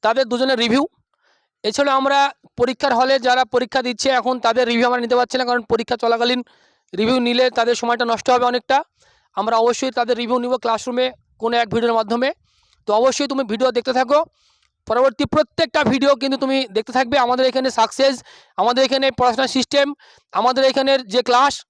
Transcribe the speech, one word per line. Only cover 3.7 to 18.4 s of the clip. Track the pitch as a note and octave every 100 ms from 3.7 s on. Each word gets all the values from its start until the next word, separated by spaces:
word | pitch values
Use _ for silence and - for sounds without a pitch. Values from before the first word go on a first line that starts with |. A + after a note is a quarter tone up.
| C4+
দিচ্ছে | B3 A#3 C4+
এখন, | C4 A3 B3+
তাদের | A#3 A3+ B3
রিভিউ | A#3 A#3+
আমরা | B3
নিতে | A#3 B3
পারছি | B3 B3+
না, | B3
কারণ | B3
পরীক্ষা | G#3+ A3+ A3+ A#3+
চলাকালীন | A3+ A#3 A#3+ B3+ B3 _ _ _ _ F3
রিভিউ | A3 B3+
নিলে | A#3+ A#3+ B3+
তাদের | B3 A3+ A#3+
সময়টা | A#3 A#3 A#3+
নষ্ট | A3+ -
হবে | B3 B3
অনেকটা। | B3 _ C4+ D#4+ _ _ _ _
আমরা | - G#3+ A#3
অবশ্যই | A#3 A#3+ C4
তাদের | B3 A#3+ A#3
রিভিউ | A#3+ B3+
নিব | A#3+ B3+
ক্লাসরুমে | A#3+ A3+ - B3 B3+ B3+ _ _
কোনো | A3+ A#3+
এক | A#3
ভিডিওর | A3+ A#3
মাধ্যমে। | A3+ A3 A#3 C4 E4 _ _ _ _ -
তো |
অবশ্যই | G#3+ B3+ - C#4+
তুমি | C4+
ভিডিও | B3 A3 B3+
দেখতে | B3 A#3+
থাকো, | B3+ B3+ D4 E4 _ _ _ _ _ -
পরবর্তী | A#3 C4+ - C#4+
প্রত্যেকটা | D4+ D4+ - D#4+ -
ভিডিও | C#4+ C4 C#4 C4+
কিন্তু | C4+ C4
তুমি | C4+ C4+ B3+
দেখতে | G3 A3
থাকবে। | B3+ C4 C#4
আমাদের | A#3+ B3 C4
এখানে | B3+ C4
সাকসেস, | - A3+ - C4+ C4 - -